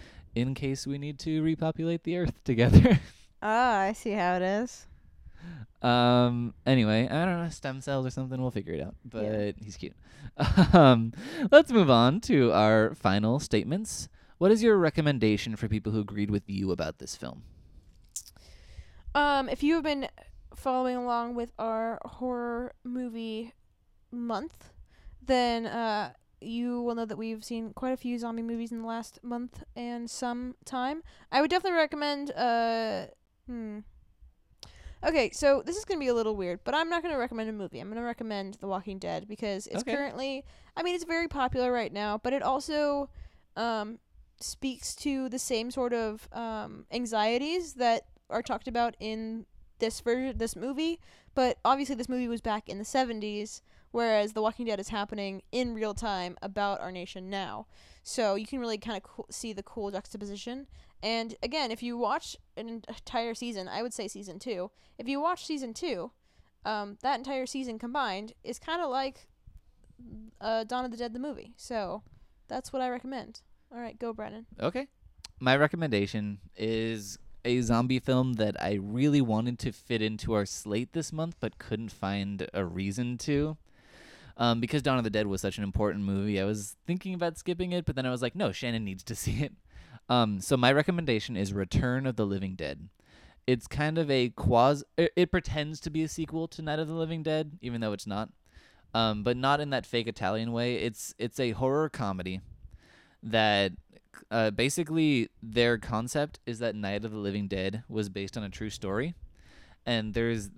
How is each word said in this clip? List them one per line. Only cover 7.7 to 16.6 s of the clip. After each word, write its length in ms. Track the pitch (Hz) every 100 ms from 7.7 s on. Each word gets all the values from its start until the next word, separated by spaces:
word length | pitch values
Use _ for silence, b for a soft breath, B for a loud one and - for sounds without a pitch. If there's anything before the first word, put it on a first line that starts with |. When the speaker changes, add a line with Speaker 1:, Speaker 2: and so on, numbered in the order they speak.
| 131
Speaker 1:
cells 240 | 139 139
or 60 | 131
something, 300 | 135 131 131
we'll 100 | 127
figure 240 | 110 90
it 80 | 80
out. 120 | 69 - 123
Speaker 2:
Yeah. 60 | 113
Speaker 1:
But 340 | 107 107 104 -
he's 140 | 104 -
cute. 180 | - -
<laughs> 720 | - - 147 - 139 - 170
Um, 400 | 180 139 120 113 135 247 330 247
let's 220 | 285 311
move 180 | 233 160
on 300 | 117 123 180
to 300 | - 165 120
our 420 | 82 107 110 110
final 460 | - 98 98 107 135
statements. 680 | - 107 95 180 220 - - b b b
What 120 | 185
is 120 | 220
your 140 | 233 208
recommendation 800 | 165 - 151 135 107 104 113 107
for 120 | 107
people 240 | 107 104
who 80 | 110
agreed 300 | 101 104 101
with 180 | 101 -
you 220 | 98